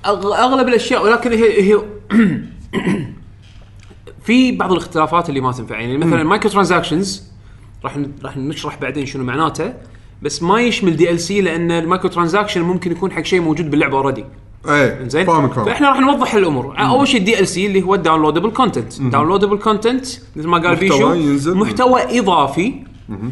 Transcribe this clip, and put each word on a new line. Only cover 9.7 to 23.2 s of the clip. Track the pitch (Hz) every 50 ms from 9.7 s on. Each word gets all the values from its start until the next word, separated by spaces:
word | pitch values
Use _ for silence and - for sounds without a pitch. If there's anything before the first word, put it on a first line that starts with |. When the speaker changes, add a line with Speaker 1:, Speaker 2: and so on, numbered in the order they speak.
| 254 - - - - - - - - -
Speaker 1:
بس | - 147 147 - 170
ما | 170 196 226
يشمل | 240 247 208 - 202 185 160
دي | 147 175 170
ال | 170 170
سي، | 170 - 196 202
لأن | 190 175 160 175 170 170
المايكرو | 170 170 165 165 180 185 - 185
ترانزاكشن | 180 175 170 165 165 208 208 208 - 180
ممكن | 170 170 180 175 - 180
يكون | 170 170 190 185
حق | - 170
شيء | 156 - - 185
موجود | 170 160 156 147 175 151
باللعبة | 139 151 156 139 139 135 135
already. | 139 127 113 95 - - - - - - - - 156
Speaker 2:
إيه، | 147 147 139 117 - -
Speaker 1:
إنزين؟ | 131 120 120 151 185
Speaker 2:
فاهمك، | 175 170 156 143 123 -
فاهم. | 123 107
Speaker 1:
فإحنا | 214 233 - 294 277
راح | 269 262
نوضح | 262 277 285 233 247 - -
الأمور. | 208 190 170 147 127 120 139
Speaker 2:
مم. | -
Speaker 1:
أول | 165 208 - 240 262 277 277
شيء | 277 240
الدي | 185 196 226 185
ال | 190 -
سي | 180 170 190
اللي | 208 190 190 180
هو | 180 196
الداونلودبل | 196 160 160 160 160 156 156 147 170 175 226
كونتنت. | 220 - 262 196 - - 113 113 - -
Speaker 2:
مم. | 139 127
Speaker 1:
داونلودبل | 123 139 151 160 185 196 202 202 208 202
كونتنت | - 220 214 196 214 226 254 262 254 - - - - - -
مثل | 151 151 165
ما | 175 170
قال | 165 180
Speaker 2:
محتوى | 175 165 185 190
Speaker 1:
بيشو، | 165 139 - - 170
Speaker 2:
ينزل. | 170 160 143 143 143 135 160 185
Speaker 1:
محتوى | 185 214 226 214 202 254 254 254 247 - - 220 247
إضافي | 226 190 180 160 143 131 - 156 180 240 269 - - - - - - -
Speaker 2:
مم. | 107 95